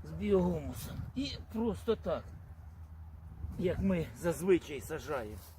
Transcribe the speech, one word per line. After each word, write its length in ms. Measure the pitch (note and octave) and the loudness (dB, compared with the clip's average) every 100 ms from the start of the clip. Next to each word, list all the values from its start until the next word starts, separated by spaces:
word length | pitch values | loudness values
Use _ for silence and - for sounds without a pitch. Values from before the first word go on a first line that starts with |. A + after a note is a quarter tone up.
З 60 | D3+ | -6
біогумусом. 840 | D#3+ G#3 F#3+ F3+ E3 C#3 B2+ - - - | -2 6 6 6 2 -2 -6 -6 -6 -4
І 220 | B3+ C#4 - - | -4 -4 -4 -6
просто 440 | A3 A3+ F#3+ - A3 | 0 0 2 2 2
так, 280 | F#3 C#3 - - - - - - - - - - - - - - | 2 -2 -2 -12 -14 -14 -14 -14 -14 -12 -14 -14 -12 -8 -6 0
як 200 | F3+ D#3+ | 0 4
ми 280 | F#3+ F3+ D3+ - | 4 4 2 0
зазвичай 640 | E3+ C#3+ F3+ F3 - C#3 | 0 2 6 6 6 -8
саджаємо. 600 | - D#3 B2+ C#3+ G#2+ G#2+ - | -4 -6 -2 -2 -2 -8 -12